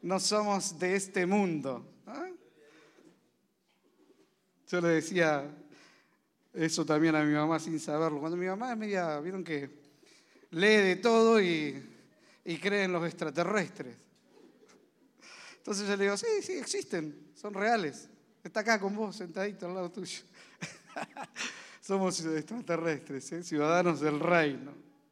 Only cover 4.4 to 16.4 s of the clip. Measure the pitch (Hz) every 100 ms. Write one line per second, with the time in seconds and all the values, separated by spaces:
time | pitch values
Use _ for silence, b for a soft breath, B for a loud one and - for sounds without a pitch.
4.4 | _ _ - 180 170 160 160 185 165 147
5.4 | 143 147 - B B B B B _ _
6.4 | _ - 160 160 147 151 160 156 151 151
7.4 | 156 160 156 156 - 151 160 147 156 175
8.4 | 185 196 254 226 214 196 170 147 160 190
9.4 | 165 147 139 - - b b b b b
10.4 | b 165 202 214 190 180 226 226 226 226
11.4 | 185 160 151 135 - - - _ b b
12.4 | - 165 202 202 190 175 165 160 156 143
13.4 | 175 208 160 - 131 120 _ _ _ -
14.4 | - _ _ - _ _ _ _ B B
15.4 | B B - 202 202 202 196 202 466 427